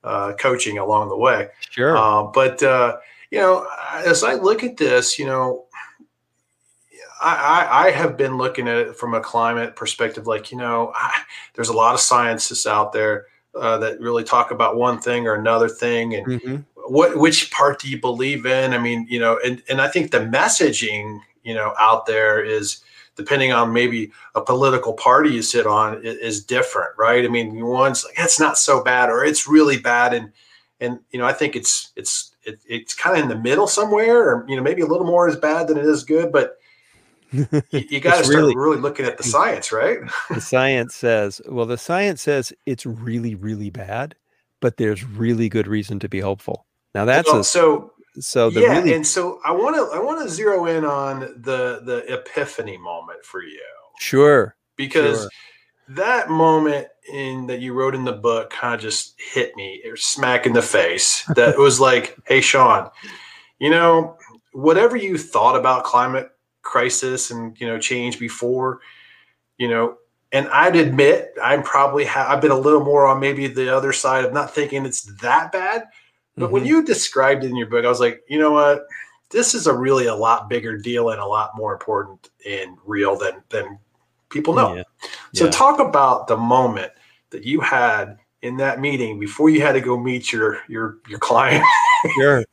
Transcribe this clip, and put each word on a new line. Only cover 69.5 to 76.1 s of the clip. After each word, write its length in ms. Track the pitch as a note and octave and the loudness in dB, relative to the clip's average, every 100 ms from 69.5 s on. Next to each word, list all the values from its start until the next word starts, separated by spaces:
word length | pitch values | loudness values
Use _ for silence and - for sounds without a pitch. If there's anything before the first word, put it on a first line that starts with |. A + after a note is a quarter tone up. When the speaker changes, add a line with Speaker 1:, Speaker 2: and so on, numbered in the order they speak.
| _ | _
Speaker 1:
you 100 | B2 | -2
know," 280 | A#2 A#2 - _ _ _ | 0 -2 -4 _ _ _
and 140 | C3+ C#3 | -2 0
I'd 280 | C3+ F3 E3+ | 2 4 4
admit 560 | D3 C3 C#3+ F3 - - | 2 4 4 4 0 -4
I'm 200 | A#2+ D3 | 0 0
probably 420 | C#3+ C#3+ C#3 C#3+ | 2 2 2 0
ha-, 220 | C3+ C#3+ B2+ | -2 -2 0
I've 120 | C#3 | 2
been 100 | D3+ | 4
a 80 | C3 | 4
little 260 | C#3 D3+ | 4 4
more 220 | C#3+ C#3+ C#3 | 4 4 6
on 120 | C3+ | 4
maybe 260 | C#3 C#3 C#3 | 0 -2 -4
the 280 | A#2+ B2+ | -2 0
other 180 | C3 C3+ | 0 0
side 320 | C3 C3+ C3 | -2 0 0
of 80 | B2 | 0
not 220 | C#3 C#3+ | -2 -4
thinking 300 | - C#3+ C#3 | -4 -4 -4
it's 180 | C3+ - G#2 G2+ | -6 -8 -12 -8
that 300 | A#2+ D3 D#3+ | 0 0 0
bad. 320 | F#3+ F#3 A3+ A3+ _ _ | -4 -4 -6 -8 _ _